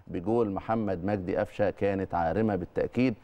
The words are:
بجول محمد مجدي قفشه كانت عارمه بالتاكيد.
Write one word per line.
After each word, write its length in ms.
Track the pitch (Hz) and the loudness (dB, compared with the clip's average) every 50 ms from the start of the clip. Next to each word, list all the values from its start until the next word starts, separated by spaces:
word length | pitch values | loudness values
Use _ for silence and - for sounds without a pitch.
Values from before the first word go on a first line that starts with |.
| - - | -14 -10
بجول 440 | - 95 85 101 113 120 117 104 | -8 -4 -2 0 2 2 2 2
محمد 540 | 98 90 - - 113 117 110 98 95 85 85 | 0 -4 -2 -2 0 0 0 0 -2 -2 0
مجدي 320 | 98 107 101 90 87 92 82 | 0 -2 0 0 -2 0 0
قفشه 320 | 104 - - - 104 92 | -2 -2 0 0 0 0
كانت 460 | - - 101 98 98 98 95 - - | 0 0 0 0 0 0 -2 -2 -2
عارمه 400 | 87 85 82 82 101 110 110 101 | 0 0 0 2 2 2 2 2
بالتاكيد. 600 | 90 87 - - - - - - 117 127 131 110 - | 0 -2 -4 -2 -2 -2 0 0 2 2 2 0 -2